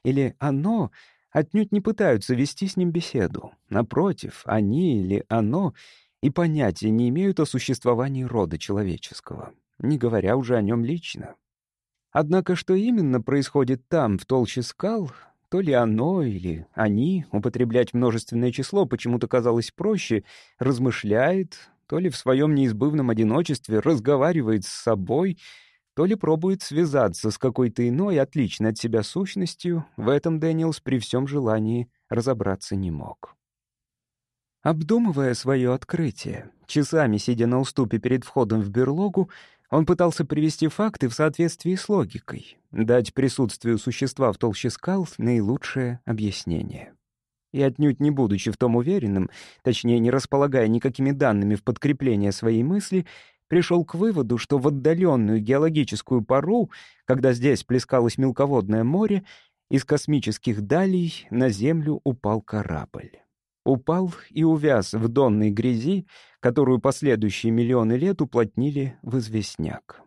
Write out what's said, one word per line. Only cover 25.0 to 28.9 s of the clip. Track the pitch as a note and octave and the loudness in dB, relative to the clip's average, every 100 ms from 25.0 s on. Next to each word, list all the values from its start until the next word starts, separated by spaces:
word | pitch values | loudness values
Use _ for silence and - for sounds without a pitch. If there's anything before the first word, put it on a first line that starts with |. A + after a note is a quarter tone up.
| F#2 C#3 F#3+ - - - _ _ _ | 0 -2 -2 -4 -12 -20 _ _ _
то | - | -2
ли | F#3 | 0
пробует | G#3+ D#3 D#3+ F#3 G3 | 0 0 0 0 -2
связаться | - D3 E3 C3+ G#2 - A2 | -2 -2 2 2 2 0 -4
с | - | -2
какой-то | C3 A#2+ A#2+ A#2+ A#2+ | -2 0 0 0 -2
иной, | C3+ G3+ D3+ | 0 0 0
отличной | C3+ D3+ G#2+ - A2 | 0 -2 -2 0 -2
от | G#2+ | -2
себя | A#2 | -2